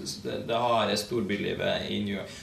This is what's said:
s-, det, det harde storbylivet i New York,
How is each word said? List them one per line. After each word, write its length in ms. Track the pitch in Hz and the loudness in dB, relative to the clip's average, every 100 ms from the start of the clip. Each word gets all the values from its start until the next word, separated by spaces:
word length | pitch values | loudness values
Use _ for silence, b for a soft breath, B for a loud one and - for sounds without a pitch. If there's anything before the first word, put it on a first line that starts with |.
s-, 180 | 95 - | -8 -6
det, 240 | - 123 - | -4 -4 0
det 80 | |
harde 380 | 117 123 117 101 104 | 2 4 4 4 2
storbylivet 880 | - 120 98 101 95 - 98 92 - | 0 0 0 0 0 0 0 0 0
i 120 | 101 | -2
New 100 | 101 98 | -2 -2
York, 120 | - B | -6 B